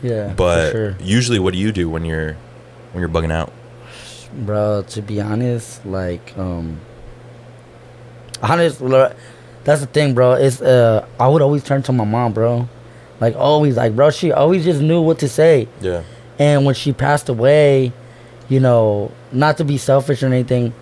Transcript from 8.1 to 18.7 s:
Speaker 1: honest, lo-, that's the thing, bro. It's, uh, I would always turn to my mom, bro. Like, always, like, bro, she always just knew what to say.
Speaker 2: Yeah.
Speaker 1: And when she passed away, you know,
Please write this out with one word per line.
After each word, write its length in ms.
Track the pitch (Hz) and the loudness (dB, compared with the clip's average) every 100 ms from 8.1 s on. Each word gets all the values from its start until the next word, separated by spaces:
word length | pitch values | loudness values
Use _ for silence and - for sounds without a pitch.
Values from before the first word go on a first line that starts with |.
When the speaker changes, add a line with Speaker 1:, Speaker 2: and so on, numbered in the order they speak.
| - - - | -20 -18 -8
Speaker 1:
honest, 380 | 107 165 170 - | -2 0 0 -2
lo-, 300 | 127 131 131 - - - - - | 0 4 2 0 -20 -20 -20 -10
that's 180 | - 147 | -2 -2
the 60 | 139 | 0
thing, 260 | 147 147 | -2 0
bro. 200 | 123 127 | 2 4
It's, 280 | 127 135 127 | 4 2 2
uh, 440 | 131 127 117 110 - - | 2 4 4 2 -2 -2
I 80 | 123 | 2
would 140 | 156 | 4
always 220 | 139 147 | 2 0
turn 180 | - 139 | -2 -4
to 80 | 131 | 0
my 120 | 127 | -2
mom, 300 | 107 113 120 | 0 0 -2
bro. 340 | 107 117 120 120 - - - - - | 0 0 0 -4 -12 -20 -20 -20 -4
Like, 160 | 117 113 | -2 0
always, 420 | 139 151 151 117 | 0 2 2 2
like, 180 | 113 110 | 0 2
bro, 160 | 147 | 2
she 200 | 147 175 | 2 -2
always 320 | 147 147 185 | 2 2 2
just 180 | 165 151 | 0 0
knew 200 | 156 170 | 0 2
what 180 | 160 160 | 0 0
to 100 | 143 | -2
say. 380 | - 160 151 110 - | 2 4 4 0 -8
Speaker 2:
Yeah. 220 | 95 87 82 - - - | -6 -6 -8 -18 -20 0
Speaker 1:
And 280 | 143 143 139 | 2 4 2
when 100 | 131 | 0
she 160 | 147 | -4
passed 360 | 123 139 147 - | -2 0 0 -2
away, 640 | 117 123 151 143 139 127 120 - - - - - | 0 4 6 6 4 0 -6 -20 -20 -20 -20 -2
you 120 | 131 | 2
know, 520 | 131 | 4